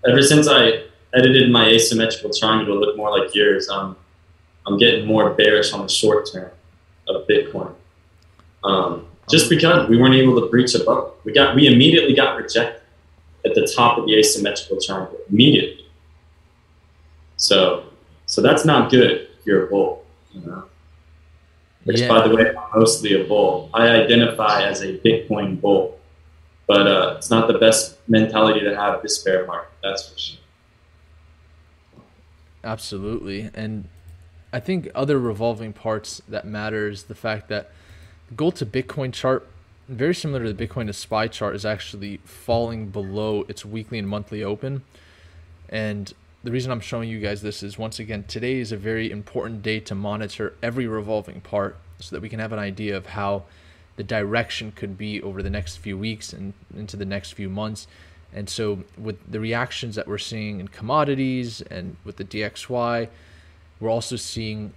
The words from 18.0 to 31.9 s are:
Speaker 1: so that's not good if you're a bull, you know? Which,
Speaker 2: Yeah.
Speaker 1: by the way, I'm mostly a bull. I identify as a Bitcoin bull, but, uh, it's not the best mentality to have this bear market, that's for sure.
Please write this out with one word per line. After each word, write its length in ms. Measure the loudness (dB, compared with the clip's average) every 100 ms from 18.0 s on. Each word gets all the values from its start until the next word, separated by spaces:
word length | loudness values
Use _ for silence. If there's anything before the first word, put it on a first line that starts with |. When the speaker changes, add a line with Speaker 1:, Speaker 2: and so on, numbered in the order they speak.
| _ _ -6
Speaker 1:
so 160 | 2
that's 220 | 4 4 4
not 240 | 4 6
good 380 | 6 6 2 -6 _
if 80 | 0
you're 180 | 2
a 20 | 2
bull, 360 | 0 0 -2 -14 _ _
you 100 | -18
know? 220 | -14 -16 -18 _ _ _ _ _ _ _ _ _ _ _
Which, 160 | -2 0
Speaker 2:
Yeah. 80 | 4
Speaker 1:
by 200 | 4 6
the 60 |
way, 160 | 4 2
I'm 300 | 0 -4 2
mostly 380 | 4 2 2 0
a 60 |
bull. 460 | 2 2 2 0 -4
I 160 | 2 6
identify 720 | 6 6 4 4 2 0 2
as 200 | 0 -4
a 160 | -6 0
Bitcoin 600 | 2 2 -2 -4 -4 -2
bull, 400 | 2 2 0 -8 _ _ _ _ _ _ 2
but, 200 | 4 6
uh, 280 | 4 0 -4
it's 140 | 0
not 180 | 2 4
the 100 | 6
best 380 | 6 4 0 -10 2
mentality 520 | 2 4 4 4 4
to 160 | 0 -2
have 240 | -2 -2
this 200 | -4 -4
bear 240 | 0 -2 -2
market, 240 | -10 -12 _
that's 280 | -8 -6 -10
for 80 | -12
sure. 200 | -12 -14 _ _ _ _ _ _ _ _ _ _ _ _ _ _ _